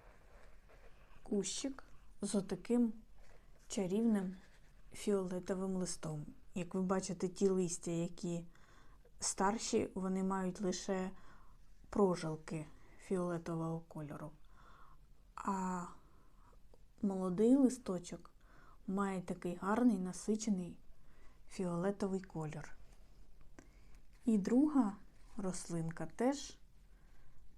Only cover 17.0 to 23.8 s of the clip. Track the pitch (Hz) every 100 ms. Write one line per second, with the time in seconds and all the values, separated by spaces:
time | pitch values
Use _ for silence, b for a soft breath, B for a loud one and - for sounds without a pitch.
17 | 202 190 185 180 226 269 254 - - 180
18 | - 170 - - b b b b - 196
19 | 196 190 175 180 180 180 190 220 247 196
20 | 185 - - 208 - 190 175 - - -
21 | b b b b - - 180 170 190 202
22 | 196 190 190 160 156 156 147 - - -
23 | - - - - - - B B